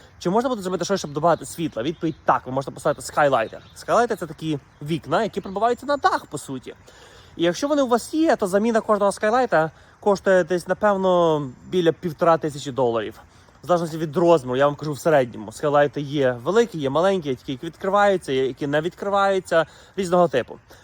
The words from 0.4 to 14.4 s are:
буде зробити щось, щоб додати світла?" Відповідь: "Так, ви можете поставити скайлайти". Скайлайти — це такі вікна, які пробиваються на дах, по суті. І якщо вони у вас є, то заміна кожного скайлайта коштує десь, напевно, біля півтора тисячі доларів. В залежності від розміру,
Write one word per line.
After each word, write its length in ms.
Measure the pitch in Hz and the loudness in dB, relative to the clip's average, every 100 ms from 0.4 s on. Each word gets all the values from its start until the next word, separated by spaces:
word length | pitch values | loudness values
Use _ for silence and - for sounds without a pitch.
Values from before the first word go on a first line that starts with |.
| 262 | 0
буде 120 | 233 | -2
зробити 240 | 185 185 170 | -4 -4 -2
щось, 140 | 196 | -4
щоб 140 | 156 | -4
додати 320 | 143 165 170 - | -2 0 0 -2
світла?" 380 | - 156 - | -6 -6 -4
Відповідь: 320 | 135 165 165 143 - | -6 -6 -6 -4 -2
"Так, 160 | 131 131 | -2 -2
ви 60 | |
можете 200 | 131 139 | -6 -6
поставити 300 | - 160 143 | -4 -4 -4
скайлайти". 580 | - - 147 127 110 80 - - | -4 0 2 2 -2 -8 -20 -12
Скайлайти — 400 | - 180 240 214 | 0 0 2 -2
це 120 | 160 | -8
такі 320 | 156 160 143 - - | -8 -6 -6 -8 -14
вікна, 420 | 147 165 131 175 | -6 -6 -2 -2
які 180 | 208 196 | -2 -4
пробиваються 440 | 202 196 226 247 254 | -8 -2 -2 0 -4
на 120 | 285 | 0
дах, 280 | 370 320 - | 0 0 -6
по 120 | 147 | -12
суті. 380 | - 131 - - - - - - - - | -10 -12 -12 -18 -20 -20 -20 -20 -16 -2
І 80 | |
якщо 240 | 170 170 285 | -2 0 0
вони 140 | 294 | 0
у 60 | 262 | 2
вас 260 | 233 - | 0 0
є, 220 | 311 320 233 | 0 2 2
то 120 | 196 | 2
заміна 340 | 202 226 220 | 0 2 0
кожного 300 | 208 208 202 | 0 2 2
скайлайта 600 | - 214 240 254 160 160 - - _ | 0 0 0 2 2 0 -4 -20 _
коштує 440 | 208 190 196 185 | -2 0 4 4
десь, 240 | 165 180 - | 4 -2 -2
напевно, 720 | 185 208 196 190 180 170 151 139 123 - | 0 2 2 2 4 4 2 -2 -10 -4
біля 220 | 185 165 | 0 2
півтора 460 | 156 175 147 170 160 | 0 -4 0 2 4
тисячі 340 | 156 139 135 | 0 -8 -8
доларів. 480 | 127 123 117 107 - - - - _ | -2 0 0 -4 -10 -20 -20 -20 _
В 20 | 135 | 0
залежності 320 | 175 165 160 | 0 0 -6
від 200 | 156 147 | -4 2
розміру, 400 | 170 165 | 4 4